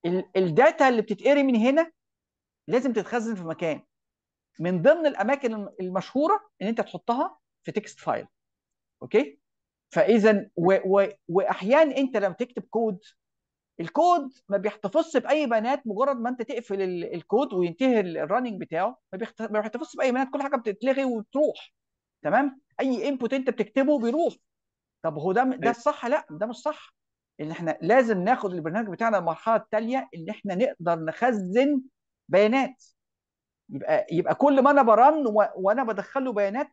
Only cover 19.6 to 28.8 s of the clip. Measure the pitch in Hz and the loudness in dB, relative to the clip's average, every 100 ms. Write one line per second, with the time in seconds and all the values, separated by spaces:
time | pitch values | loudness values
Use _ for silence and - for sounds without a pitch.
19.6 | 214 240 320 - 262 247 262 277 277 247 | -4 -8 -10 -2 -2 0 -2 -4 -4 -4
20.6 | 226 202 262 269 269 226 208 269 302 - | -4 -4 -2 0 -2 -4 -6 0 0 -2
21.6 | - _ _ _ _ _ 147 214 285 - | -14 _ _ _ _ _ 0 0 0 -4
22.6 | _ - 262 240 277 262 233 269 262 - | _ -4 -2 -2 -2 -2 -2 -2 -2 -4
23.6 | 202 262 277 294 233 294 320 - _ _ | -2 0 2 2 0 0 -2 -4 _ _
24.6 | _ _ _ _ 160 151 170 196 262 254 | _ _ _ _ -6 -4 -2 0 0 0
25.6 | 240 233 294 294 240 294 - 156 220 233 | -2 0 -2 -2 -2 -2 -4 -8 -8 -6
26.6 | - - - _ _ _ _ - 151 165 | -8 -8 -14 _ _ _ _ -12 -10 -6
27.6 | 160 151 165 254 233 196 185 240 202 180 | -6 -4 2 2 4 0 0 0 -2 -6
28.6 | 156 196 | -6 -6